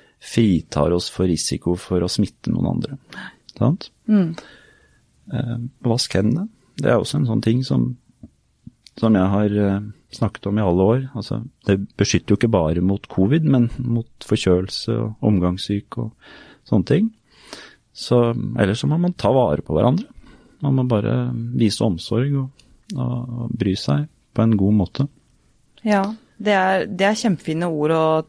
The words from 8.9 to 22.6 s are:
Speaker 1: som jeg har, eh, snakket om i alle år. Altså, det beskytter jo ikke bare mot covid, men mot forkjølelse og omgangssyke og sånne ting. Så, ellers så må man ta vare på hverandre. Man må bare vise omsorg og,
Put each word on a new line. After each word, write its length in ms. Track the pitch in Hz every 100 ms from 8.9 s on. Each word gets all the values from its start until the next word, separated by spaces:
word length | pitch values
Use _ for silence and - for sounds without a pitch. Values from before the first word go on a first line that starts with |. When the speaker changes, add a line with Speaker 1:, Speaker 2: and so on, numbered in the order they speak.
| -
Speaker 1:
som 160 | 113
jeg 140 | 104 92
har, 160 | 101 104
eh, 340 | 104 101 98 104 - _
snakket 360 | - 104 - 98
om 100 | 104
i 40 |
alle 220 | 101 87
år. 260 | 95 123 131 113
Altså, 320 | 98 107 120 _ -
det 300 | 98 98 -
beskytter 300 | 98 87 -
jo 60 | 101
ikke 140 | 113
bare 300 | 107 78 85
mot 260 | 90 98 -
covid, 360 | - 98 156
men 260 | 156 135 120 -
mot 300 | 123 117 113 -
forkjølelse 720 | - 107 - 90 95 - -
og 260 | 113 113 110
omgangssyke 760 | 113 101 87 92 - 101 - -
og 140 | 113 - - - - - -
sånne 200 | 110 -
ting. 260 | 151 226 - _ _ - - - _ _
Så, 400 | - - 123 117 117 104 120
ellers 220 | 101 107
så 60 | 139
må 120 | 156
man 140 | 175
ta 180 | 175 101
vare 300 | 131 113 73
på 120 | -
hverandre. 320 | 80 110 160 254 - - - _ _
Man 140 | 147 135
må 120 | 127
bare 440 | 110 110 123 123 120 117 123
vise 260 | 113 -
omsorg 520 | 113 85 - 107 139 139
og, 140 | 135 -